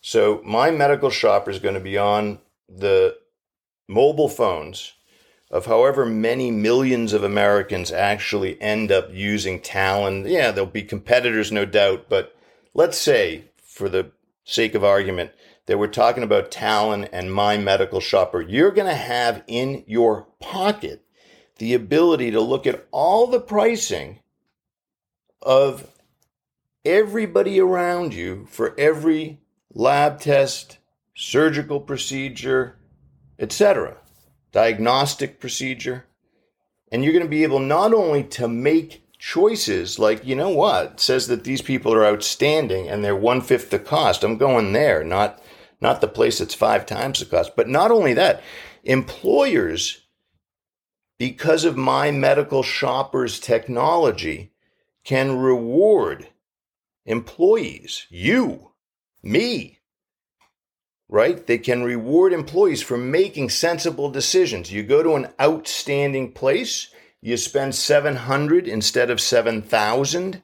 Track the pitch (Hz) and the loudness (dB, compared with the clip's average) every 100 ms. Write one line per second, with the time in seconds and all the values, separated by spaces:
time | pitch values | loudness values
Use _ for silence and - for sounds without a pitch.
0 | - 113 104 104 98 113 147 156 143 143 | 0 2 2 0 -2 0 0 2 0 2
1 | 135 - 113 101 - 95 95 98 95 98 | 0 0 2 2 0 -6 -4 -4 -4 -2
2 | 104 104 104 101 _ _ _ 92 98 95 | 0 0 -2 -8 _ _ _ -6 2 4
3 | 95 - _ _ _ _ _ _ - 101 | 2 0 _ _ _ _ _ _ -4 2
4 | 139 147 147 - 110 85 76 90 - _ | 2 2 -2 0 0 0 -8 -14 -18 _
5 | _ _ _ _ _ 90 101 113 131 139 | _ _ _ _ _ -6 2 4 4 4
6 | 120 110 113 127 123 110 107 123 131 123 | 0 0 -2 -2 -2 0 2 2 2 0
7 | 113 104 101 104 101 104 95 95 87 87 | 0 0 0 2 4 2 0 -6 -6 -2
8 | 101 104 - 104 95 - 107 107 107 98 | -2 -2 -4 -4 -4 -6 -4 -2 2 0
9 | 82 92 101 104 95 90 - 98 95 101 | 0 -6 -4 -2 -4 -6 -6 -2 0 0
10 | 98 98 98 175 127 98 95 104 98 101 | -2 -4 -2 0 0 0 -4 -6 -8 -10
11 | - 123 123 110 104 107 101 104 101 95 | 0 2 2 -2 -2 -2 0 2 2 2
12 | - 98 - _ _ _ _ - 127 - | 0 -2 -2 _ _ _ _ 0 0 2
13 | - 127 92 80 - _ _ - 98 92 | 2 2 2 -4 -14 _ _ -8 -2 -2
14 | 85 _ _ _ - - 113 107 101 101 | -4 _ _ _ -8 -2 0 2 4 4
15 | 95 90 85 _ _ _ - 101 104 117 | 2 -6 -8 _ _ _ -4 -2 -2 2
16 | 113 120 113 104 - - 110 107 107 104 | 2 2 0 0 0 -6 0 0 0 -2
17 | 101 92 92 98 104 104 98 98 95 95 | -6 -8 -6 0 0 0 0 0 0 -4
18 | - 98 92 92 82 113 185 190 190 143 | 0 2 2 -2 -4 2 2 2 -2 -4
19 | - 123 120 113 - 117 131 135 - 110 | -4 -2 0 -2 -6 -6 -4 -8 -4 2
20 | 117 104 - _ - 185 190 208 - - | 2 2 -8 _ -12 -2 -2 -2 -8 -14
21 | _ _ _ _ _ _ 113 123 104 147 | _ _ _ _ _ _ 0 0 2 2
22 | 170 156 120 107 113 131 131 123 - - | 4 4 0 0 0 0 -2 -4 -6 -2
23 | 160 208 240 247 247 214 220 233 - 87 | 2 4 2 0 0 0 2 0 -4 -6
24 | 71 98 _ _ _ _ _ _ _ _ | -8 -16 _ _ _ _ _ _ _ _
25 | _ _ _ _ 135 131 139 143 - _ | _ _ _ _ 2 4 4 0 -16 _
26 | _ _ _ _ _ _ _ _ 143 185 | _ _ _ _ _ _ _ _ 0 2
27 | 214 214 208 175 202 196 185 180 175 175 | 2 -2 -4 -2 0 2 2 2 -2 -2
28 | 170 92 87 95 - - 113 - 147 151 | -4 -6 -10 -10 -14 -6 -6 0 0 2
29 | 160 156 160 151 _ _ _ - 123 143 | 0 0 -4 -14 _ _ _ -2 0 4
30 | 147 139 147 139 135 - - - _ _ | 2 0 0 2 2 -4 -14 -20 _ _
31 | _ - - 131 160 143 147 143 143 135 | _ -14 -2 2 2 0 -4 -8 -6 -8
32 | - 135 135 120 131 131 123 - _ _ | -6 -8 -8 -10 -2 -2 -2 -10 _ _
33 | _ _ _ _ 104 - 202 151 82 - | _ _ _ _ -10 2 2 2 -2 -10
34 | _ _ _ _ _ - 113 107 113 131 | _ _ _ _ _ 0 2 2 2 2
35 | 143 - 135 _ 131 - 135 131 131 127 | 0 -2 -8 _ -12 -8 -6 -6 -8 -10
36 | _ _ _ _ _ _ _ _ _ 117 | _ _ _ _ _ _ _ _ _ -2
37 | 139 165 165 151 156 135 135 156 214 226 | 2 2 2 0 0 0 0 2 4 2
38 | 175 147 - - 117 117 135 160 160 - | 2 0 -4 -6 -4 -2 2 2 0 -18
39 | _ _ - 165 208 220 - 92 90 - | _ _ -6 2 2 2 -2 -4 -4 0
40 | 107 110 127 131 175 160 202 107 - - | 0 0 -4 -4 0 0 2 0 -2 -4
41 | - 131 127 117 - 131 - 131 123 110 | 0 0 0 -4 -4 -6 -4 -2 2 4
42 | 107 104 - - 143 156 127 95 87 104 | 4 2 -4 0 0 2 0 -4 -4 -4
43 | 101 98 113 127 123 120 - - - 151 | -2 0 0 0 0 -2 0 -6 -2 0
44 | 131 - 107 113 139 123 104 107 147 85 | 2 2 0 0 2 2 2 2 2 2
45 | 80 92 104 - - - - _ 113 - | 0 -2 -2 -4 -20 -20 -20 _ -2 0
46 | - - - - - - 110 104 - 104 | -2 0 0 0 -6 -2 0 0 -2 -8
47 | 131 - - 82 87 - 113 139 208 233 | -6 -6 -2 -2 -2 -2 0 2 4 4
48 | 160 120 180 - - - - - - 131 | 4 4 2 0 -6 -20 -20 -14 0 0
49 | - - 185 277 277 165 87 82 - - | 0 -6 0 2 4 2 0 -4 -6 -10
50 | _ _ _ _ _ _ _ _ _ _ | _ _ _ _ _ _ _ _ _ _
51 | _ _ 127 123 160 160 165 131 135 135 | _ _ -8 -4 0 2 2 0 0 2
52 | 147 143 139 139 147 135 131 - 131 127 | 0 2 2 2 2 -2 -2 -2 -2 -2
53 | - 135 123 - - 113 - 120 143 170 | -2 -2 -4 -6 0 -2 0 -2 2 2
54 | 147 104 80 76 90 _ _ _ _ _ | 2 0 -6 -8 -12 _ _ _ _ _
55 | - 131 135 131 131 123 117 139 208 202 | -2 0 0 0 2 0 0 2 4 4
56 | 92 71 - _ _ _ _ _ _ _ | 2 -6 -14 _ _ _ _ _ _ _
57 | - 113 117 - 180 220 120 69 - - | -6 -6 -6 0 2 2 0 -10 -14 -14
58 | - 87 104 240 196 - - _ _ _ | -14 -4 0 2 0 -4 -16 _ _ _
59 | _ _ - 131 240 226 - _ _ _ | _ _ 0 0 0 -4 -8 _ _ _
60 | _ _ _ _ _ _ _ _ _ _ | _ _ _ _ _ _ _ _ _ _
61 | _ 104 127 175 - 120 123 123 123 120 | _ 2 2 0 0 -2 0 0 0 -4
62 | 117 160 190 175 147 165 202 147 - 120 | 0 4 4 2 -2 2 2 0 -4 -6
63 | 127 160 196 156 123 - 165 170 170 135 | -2 0 0 -2 -4 -2 -2 0 -4 -4
64 | 143 135 127 185 170 104 85 101 104 143 | -6 -4 0 2 2 -2 -8 -8 2 2
65 | 165 147 120 - 143 160 160 - - 143 | 4 0 -2 0 0 0 -6 -8 -4 -2
66 | 143 135 127 - 131 185 247 - - _ | 0 -2 -6 -2 0 0 -2 -8 -10 _
67 | _ _ 113 120 - 143 135 135 - 147 | _ _ -4 -4 -2 -4 -4 -4 2 2
68 | 147 131 120 135 147 170 180 107 104 127 | 2 -4 -2 -2 2 2 2 -4 -2 0
69 | 123 117 - 120 113 110 104 113 107 123 | 0 0 2 2 2 -4 0 0 2 0
70 | 139 170 185 185 | 0 -2 -6 -10